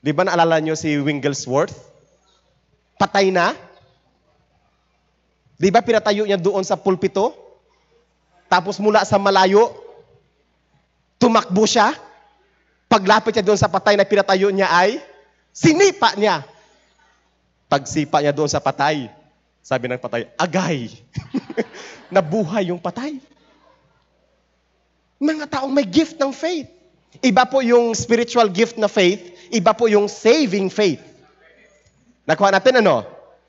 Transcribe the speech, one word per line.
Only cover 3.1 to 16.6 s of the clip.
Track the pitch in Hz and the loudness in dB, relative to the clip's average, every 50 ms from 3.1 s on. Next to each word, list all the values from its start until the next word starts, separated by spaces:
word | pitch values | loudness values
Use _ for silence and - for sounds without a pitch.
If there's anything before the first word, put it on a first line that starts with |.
| - 196 196 190 | 0 0 0 2
na. | 190 180 170 196 302 - - - _ _ _ _ _ _ _ _ _ _ _ _ _ _ _ _ _ _ _ _ _ _ _ _ _ _ _ _ _ _ _ _ _ _ _ _ _ | 2 0 0 0 -2 -6 -16 -20 _ _ _ _ _ _ _ _ _ _ _ _ _ _ _ _ _ _ _ _ _ _ _ _ _ _ _ _ _ _ _ _ _ _ _ _ _
Di | _ 165 196 | _ -2 2
ba | 180 233 | 2 2
pinatayo | 233 240 233 214 220 214 208 202 214 | 2 2 0 0 0 0 -2 -2 -2
niya | 202 202 | -2 -2
doon | 190 165 196 202 196 185 | -2 0 -2 -2 -2 -2
sa | - 208 | -4 -6
pulpito? | 165 - 202 190 - - 190 - 196 202 247 - - - - _ _ _ _ _ _ _ _ _ _ _ _ _ _ _ _ _ _ _ _ | -4 -2 -2 -2 0 -2 -4 -2 -2 -2 -2 -4 -10 -20 -20 _ _ _ _ _ _ _ _ _ _ _ _ _ _ _ _ _ _ _ _
Tapos | 180 180 165 190 - - | 0 0 0 -2 -8 -2
mula | 208 214 208 214 202 | -2 2 2 2 0
sa | 175 214 | 2 -2
malayo, | 196 196 202 196 190 190 190 196 208 233 - - - - - - - - _ _ _ _ _ _ _ _ _ _ _ _ _ _ _ _ _ _ _ _ _ _ | 0 0 2 2 4 2 4 4 4 2 2 -2 -14 -20 -20 -20 -20 -20 _ _ _ _ _ _ _ _ _ _ _ _ _ _ _ _ _ _ _ _ _ _
tumakbo | _ 240 240 226 220 - - 180 202 220 | _ 0 2 2 0 0 0 0 0 0
siya. | 202 - 233 208 226 311 - - - _ _ _ _ _ _ _ _ _ _ _ _ _ _ _ _ | 2 2 2 2 2 0 -6 -14 -20 _ _ _ _ _ _ _ _ _ _ _ _ _ _ _ _
Paglapit | 233 214 190 190 214 220 214 233 214 | 0 0 2 2 2 2 2 -2 -4
niya | 226 190 | -2 0
doon | 190 208 190 | 0 2 2
sa | 214 202 | 0 -2
patay | 165 190 - 214 208 | -2 0 2 2 2
na | 196 196 | 2 2
pinatayo | 196 214 208 196 - 196 190 196 202 | 2 2 0 2 2 0 0 2 0
niya | 190 190 196 170 | 0 0 0 2
ay, | 165 175 180 202 240 320 - - - _ _ _ _ _ _ _ _ | 2 2 2 2 0 -4 -12 -16 -20 _ _ _ _ _ _ _ _
sinipa | - - - 311 339 403 392 - - - 220 - 202 | 0 2 2 4 4 4 2 2 2 -2 -2 0 0
niya. | 208 214 180 156 131 - - _ | 0 0 0 -2 -6 -12 -20 _